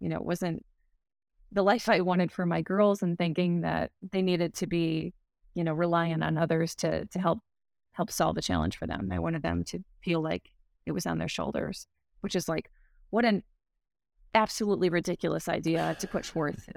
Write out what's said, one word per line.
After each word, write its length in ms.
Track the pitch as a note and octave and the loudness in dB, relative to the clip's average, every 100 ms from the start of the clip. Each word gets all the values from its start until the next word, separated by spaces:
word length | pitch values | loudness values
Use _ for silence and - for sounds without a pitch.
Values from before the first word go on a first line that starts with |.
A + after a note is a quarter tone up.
you 80 | F3 | -6
know, 80 | D#3+ | -4
it 80 | |
wasn't 400 | - F3 F3+ E3 - _ _ _ _ _ _ _ - | -4 -2 -2 -4 -8 _ _ _ _ _ _ _ -6
the 120 | G3 | 2
life 260 | G3 A3+ - | 4 4 4
I 120 | G3 | 4
wanted 300 | F3+ F3+ F3 | 4 4 2
for 160 | - F3 | 0 0
my 160 | E3 | 0
girls, 400 | D#3+ F#3+ G#3 G3+ | 0 4 4 4
and 160 | F3 E3+ | 0 0
thinking 440 | F3 D#3 F3+ F3 | 0 2 2 2
that 280 | E3 D#3+ - _ F#3+ | 0 -2 -4 _ -6
they 100 | G3 | 0
needed 320 | F#3 F3 E3+ | 2 2 0
to 120 | - F3+ | -2 -2
be, 460 | E3+ E3 D#3+ D#3+ - _ _ _ | 0 0 0 -4 -10 _ _ _
you 100 | - | -4
know, 80 | E3 | -2
reliant 500 | D#3 F3 E3+ E3+ D#3+ | 0 2 2 2 0
on 160 | D#3+ D#3 | 0 2
others 360 | E3 E3 E3 - | 2 2 0 -2
to, 300 | E3 D#3+ - | -2 -2 -4
to 120 | F#3 | -2
help, 220 | F3 A3 - _ _ _ _ | 0 -2 -6 _ _ _ _
help 200 | - G3 | -6 -4
solve 220 | - E3 - | 0 0 0
the 60 | |
challenge 340 | - F2 F2 - | 0 0 0 -2
for 100 | - | -6
them. 220 | - F#3+ | -4 -4
I 80 | F2+ | -2
wanted 240 | E3 E3 | -2 -2
them 220 | - - | -2 -2
to 160 | - F3 F#3+ _ | -4 -8 -12 _
feel 160 | - E3 | -2 -2
like 280 | D#3 F3 - _ _ _ | 0 -4 -8 _ _ _
it 80 | - | -6
was 140 | D#3+ E3+ | -4 -2
on 120 | E3 | -4
their 100 | E3 | -4
shoulders, 600 | - - - - - - _ _ _ | -4 -4 -4 -6 -8 -14 _ _ _
which 160 | G3+ F#3 | -4 -4
is 120 | - | -2
like, 220 | E3 - _ _ _ - | -4 -6 _ _ _ -4
what 140 | G#3 | 2
an 180 | A#3 G3+ - _ _ _ _ _ _ _ _ | 2 2 -2 _ _ _ _ _ _ _ _
absolutely 560 | A3 G#3+ - G#3 G3 F3+ | 2 2 0 0 2 2
ridiculous 580 | F3 F#3 E3+ E3 D#3+ E3+ | 2 0 -2 -2 -2 -2
idea 480 | E3 D#3+ E3 D#3+ D#3+ | -2 0 0 0 -4
to 80 | - | -4
put 200 | F3 - | -6 -4
forth, 420 | E3 D3 - - | -4 -4 -4 -10